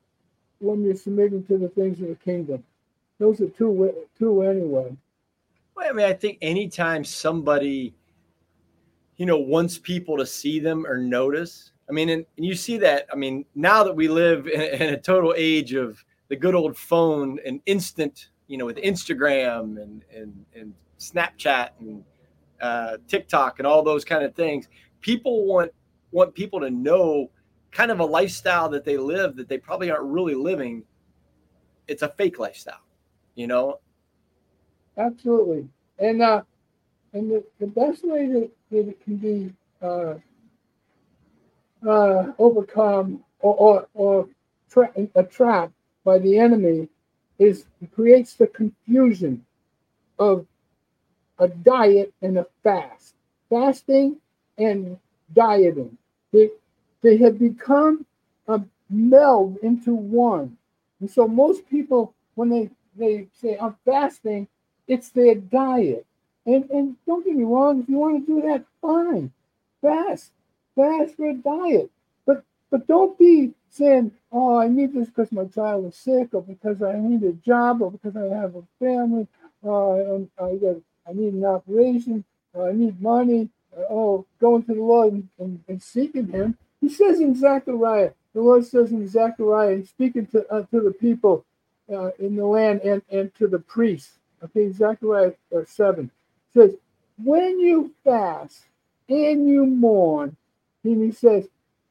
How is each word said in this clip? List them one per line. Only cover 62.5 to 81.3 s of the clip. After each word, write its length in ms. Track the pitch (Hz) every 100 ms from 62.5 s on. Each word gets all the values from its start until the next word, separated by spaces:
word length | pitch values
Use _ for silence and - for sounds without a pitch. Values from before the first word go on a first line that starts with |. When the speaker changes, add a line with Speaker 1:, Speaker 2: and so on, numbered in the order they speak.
| 240 208 _ _ 190
Speaker 1:
they 320 | 220 208 190
say, 240 | _ 233 202
"I'm 160 | 220 214
fasting," 640 | - 269 - - 220 208 202 _ _ _ -
it's 220 | 254 -
their 260 | 247 240 214
diet. 720 | 185 254 269 254 170 117 - _ _ _ 233
And, 240 | 269 269
and 260 | 285 277 254 -
don't 180 | 339 370
get 100 | 294
me 80 |
wrong, 380 | 226 247 285 269
if 80 | 247
you 80 | 277
wanna 220 | 311 294
do 220 | 302 311
that, 200 | 302 277 - _
fine. 500 | 320 330 349 220 131 _ _ _ _ _
Fast. 500 | - 320 370 - - _ _ _ _ -
Fast 400 | 285 320 302 -
for 140 | 302
a 40 |
diet. 560 | 262 285 311 359 220 - _ _ _ -
But, 180 | 269 - _ -
but 180 | 269 262
don't 300 | 330 381 -
be 360 | 349 320 254 - _
saying, 420 | - 285 262 233 - _
"Oh, 260 | 240 254 240
I 100 | 226
need 260 | 254 277
this 160 | 277 233
'cause 220 | - 220
my 140 | 202 190
child 400 | 214 214 202 185
is 100 | -
sick, 380 | 254 254 240
or 80 | 196
because 400 | 185 190 214 202
I 160 | 202 208
need 260 | 220 233
a 100 | 190
job, 480 | 165 233 240 240 240
or 100 | 190
because 240 | 202 208 208
I 100 | 196 208
have 200 | 190 175
a 80 | 175 -
family, 480 | 254 247 240 233 214 _ - _ 208
uh, 480 | 202 196 190 196
and 160 | 196 190 -
I 160 | 185 190
got, 200 | 196 165 - _ 175
I 60 |
need 200 | 190 214